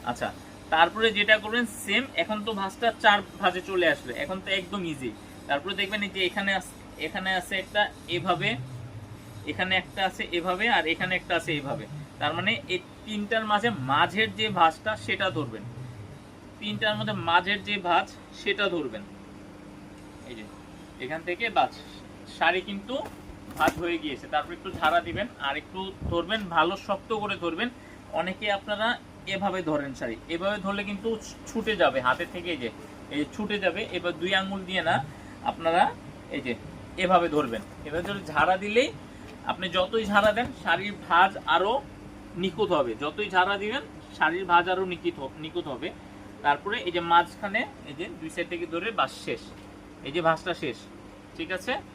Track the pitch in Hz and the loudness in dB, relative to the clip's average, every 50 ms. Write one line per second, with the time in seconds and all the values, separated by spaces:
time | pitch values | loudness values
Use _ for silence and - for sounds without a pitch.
0 | - 120 123 - 123 101 - - - - - - - - 160 160 170 175 175 220 | -4 -4 -4 -2 -4 -6 -6 -8 -16 -18 -18 -16 -4 0 6 6 6 6 6 2
1 | 220 226 208 208 208 208 214 214 202 214 220 247 240 - - - - 202 202 233 | 2 4 4 4 6 6 6 4 4 0 0 0 0 0 -4 -8 -2 2 2 2
2 | 269 - - - 170 170 214 208 208 226 220 196 196 190 - - 233 226 226 - | 0 0 -2 -2 0 0 -2 -2 -2 -2 -2 -2 -2 -4 -2 2 0 0 2 6
3 | - 214 202 202 190 - - 185 190 180 175 185 - - 190 180 175 160 143 - | 8 8 8 8 4 -2 -6 2 2 2 2 2 -4 0 2 4 6 6 4 4
4 | - 123 120 - 143 143 190 190 185 202 190 196 180 175 196 202 180 165 151 131 | -2 -8 -4 -4 -4 -4 -4 -6 -2 0 -2 -2 -2 -2 -4 -4 -2 -4 -4 -4
5 | 127 117 104 - - - - - - - 143 143 - 190 202 185 202 190 214 208 | -4 -6 -6 -8 -14 -16 -16 -14 -2 0 0 0 0 -2 -2 -2 -2 -2 0 -2
6 | 202 190 190 196 185 175 - 208 190 196 196 185 - - - - - - - - | -2 -2 0 0 0 0 0 0 0 2 0 0 -2 -4 -14 -16 -16 -16 -8 -6
7 | 147 156 - 196 185 185 190 180 180 - 196 190 185 - - 208 208 208 - - | -6 -4 -4 -2 -2 0 0 0 0 -2 -4 -4 -4 0 2 2 2 2 -2 -12
8 | - - 170 175 - 185 175 156 196 208 240 254 - - - - - - - - | -8 -4 -4 -2 2 2 2 2 2 0 0 -2 -6 -10 -10 -12 -12 -12 -12 -14
9 | - - - - - - - - - 147 147 160 180 185 185 185 180 - - 202 | -14 -14 -14 -16 -16 -16 -16 -10 -8 -6 -2 -2 0 2 2 0 0 -2 -4 0
10 | 190 185 - - 220 - 170 175 165 185 180 185 214 233 214 175 160 156 165 - | 0 0 0 -4 -6 -2 -2 0 0 0 0 2 2 4 4 4 4 2 0 0
11 | 185 180 185 175 - - 180 165 160 180 160 143 135 139 - - 107 - - - | 0 0 0 -2 0 0 0 0 2 0 -2 -2 -2 -4 -4 -6 -6 -10 -10 -12
12 | - - - - 143 151 160 170 180 202 226 - - - 185 180 - - - - | -12 -14 -6 -2 0 0 0 2 0 0 0 0 -2 -2 -2 -2 -2 -8 -18 -16
13 | - 220 214 208 208 208 226 220 220 214 208 208 226 240 214 156 127 131 139 151 | -10 -6 -4 -4 0 2 2 0 4 4 2 4 4 2 0 0 0 2 6 6
14 | 170 170 170 208 220 214 190 208 214 214 196 175 165 165 160 - - 214 214 208 | 6 4 6 2 2 2 2 0 0 0 6 6 6 6 6 2 -4 -4 -4 -4
15 | - - 196 190 196 190 - 160 139 117 110 104 101 120 - - - - - - | -2 -4 0 2 0 0 0 0 -4 -4 -6 -10 -10 -12 -10 -10 -12 -12 -12 -14
16 | - - - - - - - - - - - - - 208 208 208 220 214 214 214 | -14 -16 -16 -16 -18 -18 -20 -20 -20 -20 -14 -8 -6 -4 -2 2 2 2 2 2
17 | 214 214 208 185 170 165 170 180 175 190 208 196 190 208 208 196 175 175 170 180 | 0 -2 -2 0 2 6 6 6 6 4 0 0 0 -2 -2 0 2 4 4 4
18 | 196 - - - - - - - - 202 196 202 202 196 175 165 147 123 107 104 | 4 2 -8 -16 -16 -16 -16 -2 0 0 2 4 2 2 2 0 -2 -2 -6 -8
19 | 101 - - - - - - - - - - - - - - - - - - - | -10 -12 -14 -16 -16 -16 -16 -16 -16 -16 -16 -16 -16 -16 -16 -16 -16 -18 -18 -18
20 | - - - - - 127 123 110 104 101 - - - - - - - - - - | -18 -18 -18 -16 -14 -12 -12 -12 -12 -14 -14 -16 -16 -16 -16 -16 -16 -16 -10 -8
21 | 131 127 156 165 165 175 175 180 233 226 190 170 135 120 - - - - - - | -6 -4 -4 -4 -4 -4 -4 -2 -2 2 4 4 4 4 0 -12 -14 -14 -16 -16
22 | - - - - - - - - 165 165 175 185 180 208 202 196 - - 254 285 | -16 -16 -16 -16 -16 -14 -2 4 4 4 4 4 0 -2 -6 -6 -6 -4 -4 -4
23 | - - - - - - - - - - - - 151 165 160 156 175 170 170 160 | -4 -6 -12 -14 -16 -16 -16 -16 -16 -14 0 4 4 4 4 2 -2 0 -2 0
24 | 151 151 135 - - - 151 151 139 151 175 165 - 185 175 - 165 156 165 175 | -2 -4 -6 -6 -6 -2 -2 -2 -2 -2 -10 -10 -10 -10 -4 2 4 6 6 4
25 | 165 170 160 185 208 247 - - 143 139 139 151 151 - - 190 190 190 185 - | 2 2 -4 -4 -4 -4 -6 -4 -2 -2 -2 -2 -6 -8 -8 -8 -6 -8 -8 -6
26 | - - 170 170 165 175 214 220 202 175 165 160 160 175 196 190 - - 196 196 | -4 0 0 0 0 0 -2 -2 -2 0 4 4 4 4 2 -2 -2 -2 -2 -2
27 | - - 226 214 208 202 196 170 170 170 160 170 233 247 - - - - - - | 0 -4 -2 -2 0 -2 -2 -2 -2 -2 0 0 -2 -4 -4 -10 -18 -18 -18 -18
28 | - - - 160 170 185 185 - 214 208 202 196 - 208 208 202 220 233 247 - | -14 -4 -2 -2 -2 -2 -4 -2 0 0 0 0 0 -4 -2 0 2 0 0 -2
29 | - - - - - - 196 190 196 196 180 185 175 156 156 147 143 139 127 - | -6 -16 -18 -14 -6 -6 -4 0 0 0 0 0 0 0 0 0 0 -4 -6 -6
30 | 139 120 113 110 - - 165 170 185 196 208 214 185 196 202 202 202 196 202 190 | -4 -6 -6 -6 -6 -6 -4 -2 0 0 0 0 -2 -2 -2 -2 -2 -4 -6 -4
31 | 208 226 226 214 - - - - - - - 226 214 220 214 175 170 139 127 135 | -2 -2 -2 -2 -4 -12 -14 -14 -16 -6 -4 -2 0 0 4 6 6 6 6 4
32 | 127 127 131 131 175 170 - 180 165 175 165 135 123 110 101 - - - - - | 4 4 4 4 0 -6 -6 -8 -4 -4 -4 -4 -4 -6 -6 -8 -16 -16 -16 -16
33 | - - 139 147 147 139 - - 214 196 208 202 190 180 165 196 226 - 185 175 | -12 -6 -4 -4 -4 -4 -4 -6 -2 -2 -2 2 0 0 0 0 -6 -4 -4 -2
34 | 165 175 170 156 165 185 196 190 190 190 196 196 185 175 185 185 160 165 180 180 | -2 -2 -2 -2 0 2 2 2 2 0 -4 -6 -6 -2 -2 0 2 4 2 2
35 | 165 - - - - - - - - - - - 165 165 165 180 220 403 494 - | 0 -4 -10 -14 -14 -16 -14 -4 -4 -4 -4 0 2 4 6 6 6 4 2 -4
36 | - - - - - - - 143 127 127 117 - - - - - - - - - | -12 -14 -14 -14 -12 -6 -6 -4 -2 -2 -4 -4 -6 -14 -14 -14 -14 -12 -4 0
37 | 185 175 185 175 170 165 147 147 143 123 113 107 101 - - - - 143 151 170 | 4 6 6 6 6 6 4 2 2 2 -2 -4 -6 -8 -14 -12 -10 -4 -4 -4
38 | 175 190 202 196 175 151 151 147 151 170 185 185 202 208 214 233 277 392 - - | -2 -2 -6 -6 -6 -2 4 4 6 6 6 2 2 2 4 4 4 4 -2 -10
39 | - - - - - - - - - - - - 185 180 165 190 185 185 - 226 | -14 -16 -16 -16 -16 -16 -16 -8 -4 -4 -4 -2 -2 0 2 2 2 4 2 0
40 | 220 196 202 202 202 214 202 226 247 - - - - 190 165 180 196 208 190 165 | 2 6 6 8 8 8 6 4 0 -2 -4 -6 2 2 2 2 2 -4 -6 -8
41 | - - 175 170 190 196 208 - - 147 160 175 185 208 240 277 - - - - | 0 4 8 8 8 8 6 -2 0 4 4 4 4 4 2 0 -2 -6 -16 -16
42 | - - - - - - - 165 185 185 165 - 214 - 175 151 135 120 110 107 | -16 -16 -16 -16 -16 -12 -4 -2 -2 -2 2 2 2 4 4 4 4 2 0 -2
43 | 143 151 156 196 214 208 - 185 185 196 202 202 202 214 240 285 - - - - | -4 -4 -2 -2 -4 2 4 4 4 4 2 0 0 -2 -2 -4 -4 -6 -14 -16
44 | - - - - 165 156 170 185 196 180 175 175 175 185 185 190 190 180 180 160 | -16 -16 0 2 2 4 4 0 2 6 6 6 6 6 2 0 0 -2 -2 -2
45 | - 170 - 143 135 135 - 156 151 160 - 180 156 156 131 117 143 185 - - | -2 -2 -2 -2 -10 -10 -8 -8 -10 -4 -4 -4 -4 -4 -6 -6 -6 -8 -8 -10
46 | - - - - - - - - - 143 143 143 - 196 208 160 - 180 165 175 | -16 -16 -16 -16 -16 -16 -16 0 2 4 4 4 2 -4 -4 -2 -2 0 0 0
47 | 170 170 170 170 170 - - - - 196 202 226 269 - - - - 147 143 147 | 4 8 6 6 6 6 -4 -6 -6 -2 -2 -2 -2 -2 -8 -14 -14 -12 -8 -6
48 | 180 190 - 165 165 160 - 180 175 175 180 165 170 156 160 170 185 226 220 175 | -6 -8 -6 -10 -10 -8 -4 -4 -4 -4 -4 -6 -4 -4 -4 -2 -2 -2 0 0
49 | 139 - - - - - 120 - - - - - - - - - - - - - | 0 0 0 -8 -4 -4 -4 -4 -6 -14 -16 -16 -16 -18 -18 -18 -18 -18 -18 -12
50 | - 135 139 175 160 165 160 156 - 185 165 - 165 139 113 - - - - - | -10 -2 -2 4 4 4 4 2 0 -6 -4 -2 -2 -4 -4 -6 -12 -16 -18 -18
51 | - - - - - - - - 165 160 190 185 - 247 262 - - - | -18 -18 -18 -18 -18 -18 -10 -10 -6 -4 -4 -4 -2 -2 -2 -2 -4 -10